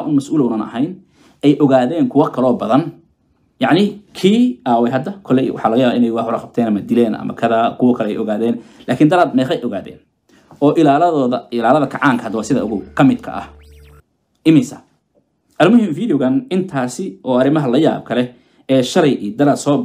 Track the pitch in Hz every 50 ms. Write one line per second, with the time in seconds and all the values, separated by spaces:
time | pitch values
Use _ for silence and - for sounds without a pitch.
0 | - 151 147 131 - - 160 151 123 117 110 107 - - 117 120 147 185 185 -
1 | - _ _ _ _ _ _ _ - 143 143 147 147 127 135 127 123 120 170 165
2 | 135 123 - 143 156 - - 127 127 127 107 95 101 107 120 151 165 - - -
3 | _ _ _ _ _ _ _ _ _ _ _ _ 127 117 147 190 208 196 - -
4 | - _ - - 185 196 214 240 247 247 - - _ 127 117 120 120 117 131 131
5 | - 196 - - - - 127 135 131 - - - - 113 113 131 131 117 104 123
6 | 120 113 113 113 117 113 113 110 - - - 123 117 110 104 95 - - 113 120
7 | 117 107 - - 104 104 - - 117 113 113 113 117 113 - - 123 123 123 -
8 | 107 107 - - 107 107 107 107 113 120 117 - - - - - - - 123 -
9 | 151 151 - - 131 120 117 135 131 131 165 - 127 110 101 90 - 64 - -
10 | _ _ _ _ _ _ _ _ _ _ - _ 143 147 - 165 156 139 139 151
11 | 175 175 160 143 127 123 123 - - - 120 117 113 120 143 156 139 160 - -
12 | 139 139 120 - - 110 101 110 104 - 131 - - 110 113 95 - - - -
13 | 135 131 - - - - - 98 - - - - - - - - - - - -
14 | _ _ _ _ _ _ _ _ - 160 160 135 - - - - - _ _ _
15 | _ _ _ _ _ _ _ _ _ _ _ - 156 196 240 226 208 170 143 -
16 | 233 220 151 131 127 127 135 135 127 - 180 190 185 - 143 135 127 123 - -
17 | 190 190 - - - 127 123 123 131 139 156 156 139 120 120 151 156 - - -
18 | - - 113 123 123 123 - _ _ _ _ _ _ - 131 131 123 - - 185
19 | 160 135 117 - 104 101 110 - 143 143 123 - - 143 143 127